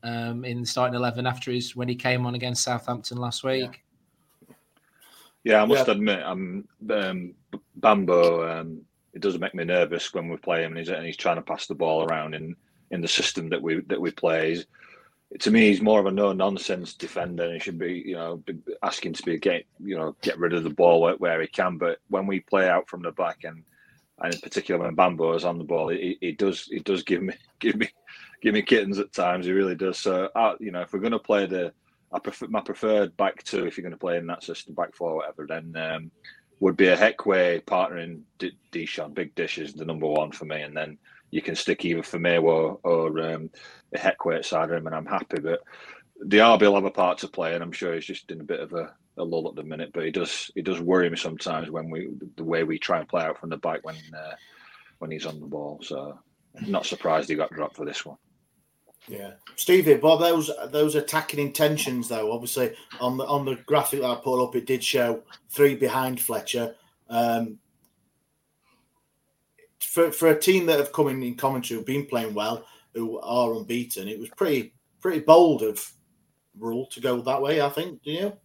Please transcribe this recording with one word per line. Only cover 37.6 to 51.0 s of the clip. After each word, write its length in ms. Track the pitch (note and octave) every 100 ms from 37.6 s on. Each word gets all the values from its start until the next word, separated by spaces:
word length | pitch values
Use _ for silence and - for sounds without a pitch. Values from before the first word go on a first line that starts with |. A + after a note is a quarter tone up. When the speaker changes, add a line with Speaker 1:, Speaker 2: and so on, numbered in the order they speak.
Speaker 3:
partnering 560 | - F#2 F2+ F2 E2+ E2 - _
D-, 180 | F2+ - _
Dishon. 420 | E2+ D#2+ - D2+
Big 200 | D2 E2
Dish 240 | - E2 -
is 140 | D2+
the 120 | C#2+
number 220 | D#2 D#2 D#2
one 240 | D2+ D2+
for 140 | -
me, 160 | D#2 D#2
and 140 | D2 D2+
then 200 | D2+ D2+ _ - _
you 100 | D#2+
can 140 | - D#2+
stick 280 | - F2
either 180 | F2 E2+
Firmino 400 | D#2 F2 E2+ E2+
or, 340 | E2 D#2+ D#2+ -
or, 360 | E2+ E2+ D#2+ D#2 D#2+
um, 180 | D#2+ D#2+ - - - _
a 40 | -
Hekwe 380 | F#2+ - E2+ D#2+
at 80 |
side 260 | D#2 E2 D#2+
of 60 | E2
him, 100 | D#2+
and 80 |
I'm 120 | D#2 D#2
happy. 340 | G2 - E2+
But 200 | D2+ E2+ - - - - _ - G2
Diaby 320 | G#2 A2+ A2
will 140 | G2+ G2+
have 80 |
a 60 | F#2+
part 280 | - F#2 F2+
to 100 | E2+
play, 260 | - E2
and 100 | E2+
I'm 80 | E2+
sure 220 | E2 F2+
he's 100 | E2
just 260 | D#2 - -
in 100 | E2
a 40 |
bit 160 | D2 E2
of 140 | D#2+
a, 200 | E2+ D#2+ _ _ -
a 80 |
lull 240 | E2+ E2 D#2+
at 80 | C#2
the 80 |
minute. 260 | D#2 D2+ D2+
But 120 | E2+
he 80 | D#2+
does, 400 | D#2+ E2+ - -
he 80 | -
does 180 | E2+ F2
worry 300 | E2+ F#2